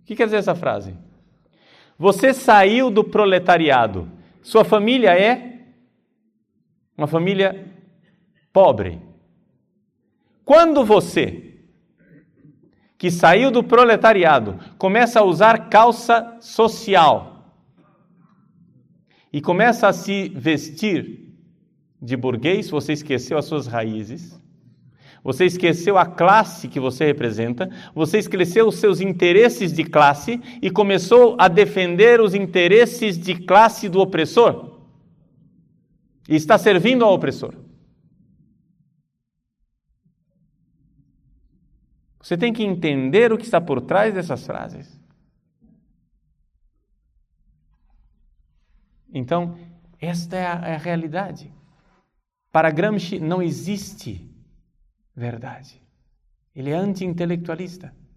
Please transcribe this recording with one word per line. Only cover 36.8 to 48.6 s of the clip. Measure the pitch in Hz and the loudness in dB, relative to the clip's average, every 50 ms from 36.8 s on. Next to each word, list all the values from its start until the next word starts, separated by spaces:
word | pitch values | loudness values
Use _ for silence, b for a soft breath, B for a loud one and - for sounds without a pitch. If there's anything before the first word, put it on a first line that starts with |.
| 165 226 262 254 233 | 2 0 0 2 2
ao | 214 190 | 2 2
opressor. | 170 - 139 123 - 123 113 - - - _ _ _ _ _ _ _ _ _ _ _ _ _ _ _ _ _ _ _ _ _ _ _ _ _ _ _ _ _ _ _ _ _ _ _ _ _ _ _ _ _ _ _ _ _ _ _ _ _ _ _ _ _ _ _ _ _ _ _ _ _ _ _ _ _ _ _ _ _ _ _ _ _ _ _ _ _ _ _ _ _ _ _ _ _ _ _ _ _ _ _ | 0 -2 -6 -8 -8 -12 -14 -16 -18 -20 _ _ _ _ _ _ _ _ _ _ _ _ _ _ _ _ _ _ _ _ _ _ _ _ _ _ _ _ _ _ _ _ _ _ _ _ _ _ _ _ _ _ _ _ _ _ _ _ _ _ _ _ _ _ _ _ _ _ _ _ _ _ _ _ _ _ _ _ _ _ _ _ _ _ _ _ _ _ _ _ _ _ _ _ _ _ _ _ _ _ _
Você | _ - 175 | _ -10 -8
tem | 170 196 240 220 | -6 -4 -6 -6
que | 226 220 | -6 -6
entender | 202 185 170 170 160 143 135 131 131 139 202 240 233 220 | -6 -6 -6 -4 -4 -4 -4 -4 -2 0 2 2 2 0
o | |
que | 220 220 | -4 -6
está | - - 170 | -2 -4 -4
por | 170 170 143 123 | -2 -2 -6 -6
trás | 123 120 165 190 208 220 202 | -4 -4 -2 -2 -2 -2 -4
dessas | 185 175 170 - - - | -6 -8 -8 -10 -12 -10
frases. | - - - 57 55 - - - _ _ _ _ _ _ _ _ _ _ _ _ _ _ _ _ _ _ _ _ _ _ _ _ _ _ _ _ _ _ _ _ _ _ _ _ _ _ _ _ _ _ _ _ _ _ _ _ _ _ _ _ _ _ _ _ _ _ _ _ _ _ _ _ _ _ _ _ _ _ _ _ _ _ _ | -12 -12 -12 -12 -16 -16 -20 -20 _ _ _ _ _ _ _ _ _ _ _ _ _ _ _ _ _ _ _ _ _ _ _ _ _ _ _ _ _ _ _ _ _ _ _ _ _ _ _ _ _ _ _ _ _ _ _ _ _ _ _ _ _ _ _ _ _ _ _ _ _ _ _ _ _ _ _ _ _ _ _ _ _ _ _